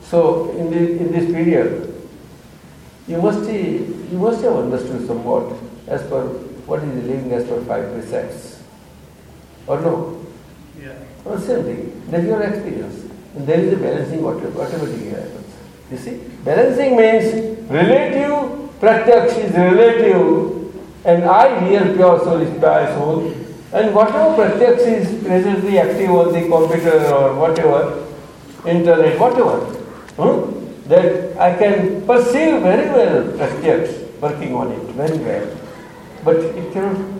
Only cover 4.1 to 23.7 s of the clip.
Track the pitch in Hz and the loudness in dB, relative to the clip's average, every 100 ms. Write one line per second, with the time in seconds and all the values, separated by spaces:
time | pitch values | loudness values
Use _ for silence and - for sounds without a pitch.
4.1 | 180 214 226 247 - 127 127 - 123 - | -2 -2 0 0 0 -2 -4 -6 -8 -6
5.1 | 117 117 123 - - - - - 139 - | -6 -2 -2 -4 -12 -16 -18 -8 -8 -6
6.1 | 135 127 - - - - 151 147 123 120 | -6 -6 -10 -14 -16 -8 -6 -6 -8 -6
7.1 | 135 123 123 120 117 113 113 104 117 107 | -6 -4 -4 -4 -6 -4 -6 -6 -10 -8
8.1 | 123 113 - - - - - - - - | -8 -8 -14 -18 -20 -20 -20 -20 -20 -20
9.1 | - - - - - - 151 165 165 160 | -20 -20 -20 -20 -18 -6 -2 -2 -4 -8
10.1 | - - - - - - 160 139 - - | -14 -18 -20 -20 -20 -20 -20 -20 -20 -20
11.1 | - 202 208 - 247 - - - - - | -18 -10 -8 -4 -4 -4 -8 -10 -14 -6
12.1 | 170 196 220 202 - - - - - - | -2 0 0 -2 -4 -8 -10 -10 -14 -16
13.1 | - - 143 139 170 - 196 - 147 135 | -20 -18 -10 0 0 2 0 -2 -4 -4
14.1 | 160 160 160 - - - 170 147 - 208 | -4 -4 -6 -8 -8 -8 -6 -8 -8 -10
15.1 | - - - - - - - - 131 233 | -10 -12 -16 -18 -20 -20 -20 -16 -14 -12
16.1 | - - - - 170 262 247 277 240 220 | -12 -14 -10 -2 2 2 2 2 4 6
17.1 | 226 220 220 - - - 143 196 269 294 | 4 0 -2 -6 -8 -4 0 4 4 2
18.1 | 269 285 294 254 - - - 214 220 247 | -2 0 -2 -4 -8 -14 2 4 4 6
19.1 | 233 240 220 202 175 180 202 233 226 208 | 6 4 0 0 2 4 6 6 6 4
20.1 | 180 165 - - - - - - - - | 4 4 2 0 -6 -10 -14 -18 -4 2
21.1 | 170 185 196 262 214 180 202 180 185 180 | 4 6 6 6 4 2 2 2 4 6
22.1 | 165 170 165 143 - 156 151 147 147 147 | 6 2 0 -2 2 4 4 0 -2 -2
23.1 | 160 165 - - - - | -2 -4 -8 -12 -16 -6